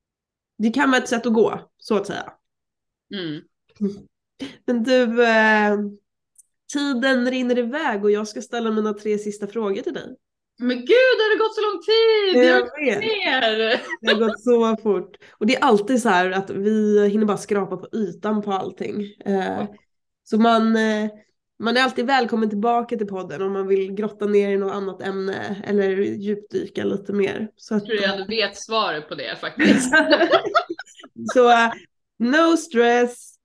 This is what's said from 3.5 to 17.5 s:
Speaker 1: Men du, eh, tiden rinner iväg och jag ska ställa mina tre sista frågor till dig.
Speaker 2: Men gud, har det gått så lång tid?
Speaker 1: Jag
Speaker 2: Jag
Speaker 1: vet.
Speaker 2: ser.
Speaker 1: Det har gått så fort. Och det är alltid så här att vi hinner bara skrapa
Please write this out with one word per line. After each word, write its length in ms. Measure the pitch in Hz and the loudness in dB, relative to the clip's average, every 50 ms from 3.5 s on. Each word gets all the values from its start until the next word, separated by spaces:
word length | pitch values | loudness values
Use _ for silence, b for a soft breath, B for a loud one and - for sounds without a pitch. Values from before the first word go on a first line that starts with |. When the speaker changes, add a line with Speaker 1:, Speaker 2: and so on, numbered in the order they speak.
| _ _ _ _ _ - 208 196 202 202 - _ _ _ _ _ _ - 269 B B B - | _ _ _ _ _ -6 -6 -6 -6 -8 -18 _ _ _ _ _ _ -16 -14 B B B -4
Speaker 1:
Men 160 | - 247 233 220 | -4 -2 -2 0
du, 420 | 262 254 254 247 226 226 240 240 | 2 2 2 2 2 2 2 2
eh, 500 | 233 226 220 220 214 214 214 208 208 208 208 208 202 202 - _ _ _ _ _ _ _ _ - _ _ _ _ - - | 4 4 4 4 4 4 4 2 2 0 0 -2 -6 -8 -14 _ _ _ _ _ _ _ _ -20 _ _ _ _ -8 -6
tiden 580 | 285 285 285 277 240 254 269 262 247 240 262 | -4 -2 -2 -2 0 2 2 2 2 2 0
rinner 280 | 262 254 254 247 247 247 | 0 0 0 0 0 0
iväg 460 | 240 226 254 302 311 277 220 202 202 | 0 -2 -4 -4 -2 -2 -2 0 2
och 60 | 208 | 2
jag 180 | 208 208 214 214 | 2 2 0 -4
ska 140 | - 254 214 | -8 -12 -12
ställa 280 | - - 233 233 220 | -8 -6 -4 -2 -2
mina 220 | 220 214 214 220 208 | -2 0 -2 -2 -4
tre 260 | 208 - 214 208 202 | -4 -4 -2 -2 -2
sista 280 | 208 208 202 - 208 | -2 -6 -8 -8 -10
frågor 360 | 196 - 233 220 196 196 220 285 | -8 -6 -4 -4 -4 -4 -4 -6
till 120 | 349 277 | -8 -8
dig. 220 | 180 - - 254 - _ _ _ _ _ _ _ - | -8 -10 -14 -18 -20 _ _ _ _ _ _ _ -6
Speaker 2:
Men 180 | 233 247 247 | -4 -2 -2
gud, 120 | 247 247 - 427 494 523 523 494 403 | -2 2 4 6 6 6 6 4 2
har 180 | 440 427 427 | 2 2 2
det 20 | 339 440 | 2 0
gått 100 | 427 - | -2 -2
så 60 | 427 | -2
lång 220 | 427 415 403 339 - | -4 -4 -4 -4 -2
tid? 640 | - 440 453 453 453 440 427 403 381 370 247 247 254 | 0 2 4 4 4 4 4 2 2 4 6 6 6
Speaker 1:
Jag 100 | 254 494 | 6 4
Speaker 2:
Jag 240 | - 480 - 302 302 | 2 0 -6 -4 -2
Speaker 1:
vet. 180 | 254 208 - 214 | -2 0 0 -2
Speaker 2:
ser. 800 | 440 440 403 370 330 269 254 233 220 220 220 220 220 240 - - - - - | -2 -2 -2 -2 -2 0 0 0 0 0 0 0 0 0 -2 -4 -8 -12 -6
Speaker 1:
Det 120 | 220 220 220 | -2 0 0
har 160 | 214 226 220 | 2 2 0
gått 140 | 220 - - | -2 -2 0
så 340 | 247 240 233 226 226 220 | 2 4 4 4 2 0
fort. 400 | 220 - 220 196 185 180 - _ - B B B B | -2 0 0 0 0 -2 -8 _ -20 B B B B
Och 80 | - | 0
det 100 | 214 262 | 0 2
är 40 | - - | 2 4
alltid 380 | 277 220 202 202 208 262 240 240 | 4 4 4 4 2 0 0 2
så 60 | 226 | 2
här 220 | 185 180 180 185 | 2 2 2 2
att 200 | 185 190 190 - | 0 -4 -6 -6
vi 580 | - 190 196 214 214 214 214 208 208 208 208 208 | -6 -4 -2 0 0 2 2 4 4 4 4 4
hinner 180 | 202 214 220 | 2 2 2
bara 100 | 208 196 | 0 0
skrapa 400 | 190 - - | -2 -2 -2